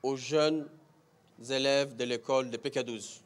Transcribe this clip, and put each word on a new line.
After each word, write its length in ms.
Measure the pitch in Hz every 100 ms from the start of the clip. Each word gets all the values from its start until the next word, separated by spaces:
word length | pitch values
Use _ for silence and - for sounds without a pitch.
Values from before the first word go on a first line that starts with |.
aux 140 | 131 135
jeunes 500 | 123 151 151 156 147 - _ _ _ _ _ - 117
élèves 460 | 135 135 139 139 117
de 80 |
l'école 440 | 123 120 - 131 127
de 80 | 113
P 140 | 143
K 80 | 135
douze. 420 | 120 113 - -